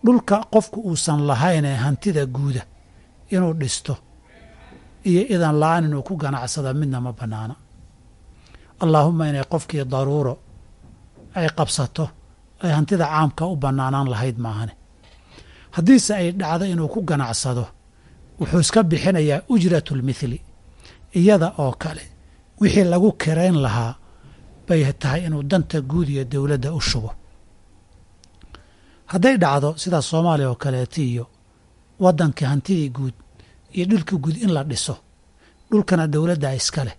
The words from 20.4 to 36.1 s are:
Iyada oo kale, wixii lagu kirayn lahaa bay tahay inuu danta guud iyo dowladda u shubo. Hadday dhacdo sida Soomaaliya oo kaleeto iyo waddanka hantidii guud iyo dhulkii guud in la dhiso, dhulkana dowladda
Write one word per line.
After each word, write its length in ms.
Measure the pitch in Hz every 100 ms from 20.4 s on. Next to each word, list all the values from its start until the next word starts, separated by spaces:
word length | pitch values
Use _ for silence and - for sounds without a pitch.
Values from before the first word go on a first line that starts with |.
| - - - - - - -
Iyada 340 | 180 185 202 160 -
oo 160 | 139
kale, 300 | - 160 151 - - - - _ -
wixii 260 | 208 -
lagu 240 | 180 175 202
kirayn 440 | - 156 160 185 165
lahaa 300 | 131 113 117 123 - - - - - -
bay 200 | - 165 139
tahay 280 | 143 143 147
inuu 180 | 175 151
danta 360 | 143 185 156 160
guud 280 | 131 160 151
iyo 160 | 139
dowladda 460 | 127 139 139 143 123
u 100 | 160
shubo. 300 | - 123 107 - - - - - - - _ - - - - _ - - - _ - - -
Hadday 280 | 185 220 262
dhacdo 300 | 170 139 143 156
sida 220 | - 175
Soomaaliya 460 | 131 160 170 156 135
oo 40 |
kaleeto 460 | 120 143 131 127 -
iyo 220 | 135 120 117 _ _ _ _ _ _ _
waddanka 420 | 185 160 165 - 135
hantidii 420 | 143 - 190 143
guud 240 | 123 131 - - _ - _ _
iyo 100 | - 180
dhulkii 320 | 214 156 190
guud 180 | 147 160
in 160 | 220
la 100 | 156
dhiso, 300 | 147 120 - 131 _ _ _ _ _ _ _
dhulkana 340 | 214 202 180
dowladda 440 | 160